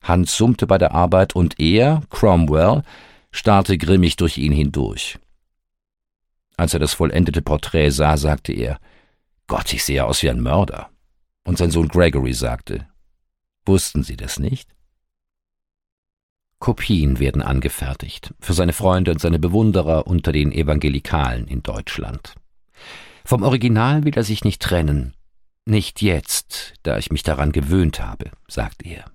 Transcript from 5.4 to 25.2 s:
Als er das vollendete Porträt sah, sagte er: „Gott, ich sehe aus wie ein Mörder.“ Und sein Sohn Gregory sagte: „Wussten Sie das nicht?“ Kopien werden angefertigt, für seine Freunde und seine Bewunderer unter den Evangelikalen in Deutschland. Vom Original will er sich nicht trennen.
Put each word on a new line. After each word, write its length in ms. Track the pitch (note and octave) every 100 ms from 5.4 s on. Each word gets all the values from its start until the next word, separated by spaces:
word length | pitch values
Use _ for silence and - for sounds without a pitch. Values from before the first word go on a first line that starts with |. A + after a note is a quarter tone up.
| _ _ _ _ _ _ _ _ _ _ _ -
Als 160 | E2
er 60 | E2
das 140 | D2
vollendete 480 | - E2 D#2 E2+ D2+
Porträt 480 | - D2+ - E2 D2+
sah, 280 | C2+ D2+ D2+
sagte 360 | D2+ D2 -
er: 260 | - A#1 C#2 _ _ _ _ _ _ -
„Gott, 260 | - -
ich 100 | -
sehe 220 | - C2+ B1
aus 160 | C#2
wie 80 | D2
ein 120 | A#1+
Mörder.“ 480 | A#1+ D#2 G2 - - _ _ _ _ _
Und 140 | - F2
sein 140 | F2
Sohn 160 | D#2+ D#2+
Gregory 460 | F2 E2+ C#2 B1+
sagte: 540 | B1 B1 A#1 - G1+ - _ _ _ _ _ _ _ -
„Wussten 380 | F#2+ - D2+
Sie 140 | C2 A1
das 220 | A#1+ -
nicht?“ 300 | - C3 - _ _ _ _ _ _ _ _ _ _ _ _ _ _ _ _ _ _ _
Kopien 600 | - A2+ - F#2+ D2 B1+
werden 220 | C2+ C2+
angefertigt, 920 | - C2 C2 - C2+ C2+ C#2+ - - -
für 140 | -
seine 180 | E2 F2
Freunde 400 | - F#2+ F#2 F2+
und 80 | D#2+
seine 200 | E2+ E2
Bewunderer 680 | E2+ G2+ A2 F#2 D#2 D#2+ -
unter 240 | F2 E2+
den 200 | D2+ D2
Evangelikalen 960 | - D2+ D2+ D2 C2+ - D#2+ C2 A#1+ A1+
in 140 | C2
Deutschland. 760 | - G#1 - - - - - - _ _ _ _ - - - - -
Vom 180 | B2+
Original 640 | - B2+ A#2+ A2 A#2+ D3+ D3+
will 100 | C#3+
er 80 |
sich 200 | G#2+ G#2+
nicht 180 | G#2+ -
trennen. 520 | - F2+ D#2 D2 B1+ -